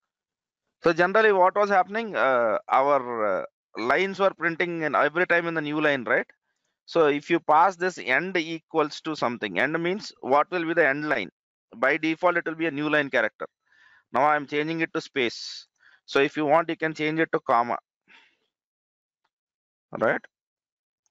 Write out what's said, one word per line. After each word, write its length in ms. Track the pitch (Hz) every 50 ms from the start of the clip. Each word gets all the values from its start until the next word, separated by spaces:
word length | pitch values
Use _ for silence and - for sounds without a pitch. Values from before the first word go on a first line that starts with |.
| _ _ _ _ _ _ _ _ _ _ _ _ _ _ _ _ -
So 100 | 165 170
generally 400 | 156 175 180 190 220 220 214 202
what 220 | 185 180 185 -
was 160 | 202 208 202
happening, 460 | 202 185 180 185 202 220 233 214 170
uh, 420 | 113 113 135 131 120 120 110 101 - - -
our, 760 | 104 127 135 143 147 135 123 123 120 113 107 104 92 87 -
uh, 20 | - _ _ _ _ -
lines 420 | - 107 123 139 160 185 196 196 165
were 140 | 196 190 -
printing 460 | - 156 170 165 151 180 175 170 165 156
in 140 | 151 123
every 300 | 98 131 147 147 170 180
time 200 | - 170 170 170
in 80 | 170 165
the 60 | 160
new 200 | 151 147 151 156
line, 220 | 151 151 143 131 113
right? 220 | 107 123 165 247 _ _ _ _ _ _ _ _ _ _ _ _
So 200 | - - 170 156
if 240 | 143 143 - - -
you 80 | 170 165
pass 360 | - - 151 156 175 196 185
this 220 | 170 175 185 170 143
end 380 | 92 113 127 143 165 190 185
equals 640 | 175 156 165 165 160 _ _ - 160 151 147 - - -
to 120 | 165 156
something, 460 | - 143 120 123 110 107 104 87 90
end 200 | 120 143 160 165
means 320 | 170 175 185 208 156 - - -
what 300 | - 123 135 143 147 -
will 140 | 180 185 165
be 100 | 160 165
the 140 | 170 156 135
end 200 | 135 147 151 151
line? 220 | 147 120 95 - _ _ _ _ _ _ _ _ -
By 220 | 113 127 131 147 160
default, 380 | 156 160 160 - - 175 170
it 100 | 170 -
will 80 | 165 160
be 120 | 160 165
a 40 | 165 139 139
new 80 | 151 151
line 220 | 151 151 143 135
character. 360 | - 123 110 107 _ - - - _ _ _ _ _ _ _ _ _ _ _ _ -
Now 140 | 120 139
I'm 200 | 151 151 147 143
changing 340 | 127 151 147 151 156 165 165
it 140 | 165 160 -
to 60 | -
space. 680 | - - - 139 123 113 - - - - - - - _ _ _ _ _ _ _ _
So 140 | - - 139
if 160 | 139 147 -
you 100 | 151 151
want, 220 | 139 147 165 170 160
you 80 | 165
can 180 | - 160 160 156
change 240 | - 156 156 156 160
it 120 | 160 - -
to 80 | 160
comma. 360 | - - 131 117 120 120 110 - _ _ _ _ _ _ - - _ _ _ _ _ _ _ _ _ _ _ _ _ _ _ _ _ _ _ _ _ _ _ _ _ _ _ _ _ _ _ _ _ - - -
Right? 220 | 107 120 156 - _ - _ _ _ _ _ _ _ _ _ _ _ _ _ _ _ _